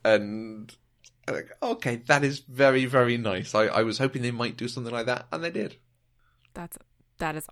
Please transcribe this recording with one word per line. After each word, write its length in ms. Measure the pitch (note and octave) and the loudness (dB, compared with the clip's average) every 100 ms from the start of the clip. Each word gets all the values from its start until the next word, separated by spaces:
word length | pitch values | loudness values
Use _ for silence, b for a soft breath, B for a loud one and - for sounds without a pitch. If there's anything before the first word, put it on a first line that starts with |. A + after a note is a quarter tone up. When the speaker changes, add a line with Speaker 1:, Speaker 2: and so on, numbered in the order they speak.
| A2+ | 4
Speaker 1:
and 680 | G#2+ G#2 A2 A2+ A2 A2 - _ _ - _ - | 4 2 -8 -10 -14 -18 -20 _ _ -20 _ -8
I'm 60 | |
like, 160 | D2+ - - | -6 -8 -8
"Okay, 340 | B3 - C3 A#2 A#2+ | -6 -4 -4 -2 2
that 180 | C#3+ | 2
is 140 | C#3 C#3 | 2 -2
very, 480 | - B2+ C#3 C3 B2+ | -6 4 6 6 4
very 320 | C3+ A#2+ A#2+ | 4 4 2
nice." 360 | A2 F#2 - | 0 -2 0
I, 120 | G#2+ A2 | 2 2
I 160 | - | 2
was 160 | A2+ A2 | 0 0
hoping 240 | C3 C3+ | -2 0
they 80 | A#2+ | -4
might 260 | A#2+ A#2+ A#2 | -2 -4 -4
do 120 | A#2+ | -8
something 240 | C3 A#2 | -6 -6
like 120 | A#2+ A#2 | -4 -2
that, 200 | B2 - | -2 -4
and 140 | D#3+ | -6
they 60 | E3+ | -4
did. 260 | F#3+ G#3 - _ _ _ _ _ _ _ | -4 -6 -10 _ _ _ _ _ _ _
Speaker 2:
That's, 240 | - F3 - _ _ _ - | -16 -16 -16 _ _ _ -8
that 180 | E3 D#3 | -6 -6
is 80 | - | -8